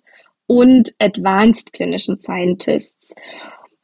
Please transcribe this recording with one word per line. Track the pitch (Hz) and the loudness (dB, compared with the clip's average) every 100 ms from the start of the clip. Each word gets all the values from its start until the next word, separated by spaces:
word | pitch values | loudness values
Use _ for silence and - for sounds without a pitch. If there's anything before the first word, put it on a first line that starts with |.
| _ _ _ _ - | _ _ _ _ -2
und | 247 254 262 - - | 4 6 6 2 0
Advanced | 208 196 190 190 226 220 - | -4 -2 -2 2 2 0 -4
Clinician | - 180 185 - 185 | -10 -6 -6 -6 -8
Scientists. | - 180 180 180 - - - - - - - - - - _ _ | -8 -6 -4 -4 -4 -4 -6 -16 -20 -20 -20 -20 -20 -20 _ _